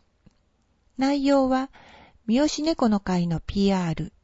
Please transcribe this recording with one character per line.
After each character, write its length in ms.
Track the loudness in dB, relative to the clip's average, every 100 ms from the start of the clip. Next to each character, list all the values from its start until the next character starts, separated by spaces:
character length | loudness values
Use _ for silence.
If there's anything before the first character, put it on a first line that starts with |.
| _ _ _ _ _ _ _ _ _ -4
内 280 | -2 0 2
容 240 | 2 2
は、 200 | 0 -4 -12 -20 -20 -20 _ -2
三 120 | 0
好 260 | 2 0
猫 260 | -4 0 0
の 100 | 0
会 280 | 0 -2 -2
の 120 | -4
ピ 320 | -4 0 0
ー 160 | 2 -2
ア 20 |
ー 60 | -4
ル、 180 | -8 -14